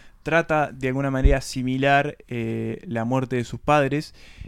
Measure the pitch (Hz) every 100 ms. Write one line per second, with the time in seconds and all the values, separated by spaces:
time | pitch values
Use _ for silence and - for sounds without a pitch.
0 | - - 151 160 160 156 143 135 127 135
1 | 139 131 135 135 - 131 127 131 139 139
2 | 147 - - 120 113 113 113 - 190 117
3 | 117 131 127 127 117 117 - 147 135 147
4 | - - - -